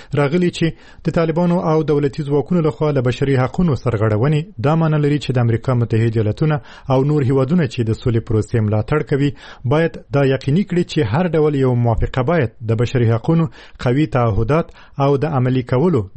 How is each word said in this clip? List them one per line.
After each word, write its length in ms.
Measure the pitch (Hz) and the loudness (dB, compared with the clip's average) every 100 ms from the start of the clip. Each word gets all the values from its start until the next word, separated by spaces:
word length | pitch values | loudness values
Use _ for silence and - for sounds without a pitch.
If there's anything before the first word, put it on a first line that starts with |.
| - 131 | -6 -2
راغلي 300 | 143 175 175 - | 0 0 0 0
چې 100 | 165 - - - - | -4 -4 -14 -8 -4
د 100 | 175 | 0
طالبانو 420 | 165 160 175 175 175 | 0 0 0 0 0
او 20 | 156 151 | 0 2
دولتي 340 | 147 214 - 139 | 0 0 -4 -2
ځواکونو 340 | 143 - 180 156 | -2 0 0 0
لخوا 240 | - 151 139 | 0 -2 0
له 60 | 123 | 0
بشري 320 | 120 135 131 | 0 0 0
حقونو 360 | 127 - 175 123 | 0 0 0 0
سرغړونې 580 | 127 110 110 107 135 147 165 - 135 | -2 0 0 2 2 0 -2 -4 0
دا 80 | 165 | 2
معنی 180 | 160 151 143 | 2 2 0
لري 140 | 143 | 0
چې 180 | - 123 | 0 0
د 20 | 117 | 2
امریکا 320 | 113 - 123 | 0 0 0
متحده 360 | 117 113 117 110 | 0 2 2 2
ایالتونه 400 | 104 104 156 151 - - - 131 | 0 0 0 0 -4 -12 -2 0
او 40 | 139 | 2
نور 180 | 151 127 | 2 2
هیوادونه 400 | 139 127 180 139 | 2 2 0 0
چې 180 | - 113 | -2 -2
د 120 | 107 | -2
سولې 200 | 127 113 - | -2 -2 0
پروسې 400 | 107 104 120 107 | -2 0 0 0
ملاتړ 320 | 107 - 151 - | 0 0 -2 0
کوي، 180 | 135 143 139 - - 120 147 | 0 0 -2 -12 -10 -2 0
باید 220 | 165 - - 143 | 0 -4 -4 0
دا 80 | 139 | 2
یقیني 320 | 131 - 156 202 | 0 0 0 0
کړي 160 | 175 175 | -2 -2
چې 80 | 165 117 | -2 0
هر 180 | 120 180 156 | 0 0 2
ډول 240 | 151 143 | 0 2
یو 80 | 131 123 117 | 2 2 0
موافقه 400 | 110 117 - 123 | 0 0 -2 0
باید 260 | 170 117 - 110 | 0 -2 -4 -4
د 80 | 113 | -2
بشري 260 | 120 123 113 | 0 0 2
حقونو 340 | 113 - 165 165 - - - 127 | 0 0 0 0 -6 -20 -6 -2
قوي 240 | 131 151 127 | 0 0 0
تعهدات 580 | 120 101 110 151 170 - - - 139 | 0 0 0 0 -2 -10 -14 -2 0
او 40 | 143 | 0
د 220 | 151 143 | 0 0
عملي 260 | 127 127 123 | 0 -2 0
کولو 320 | 127 175 143 95 | 0 2 0 -2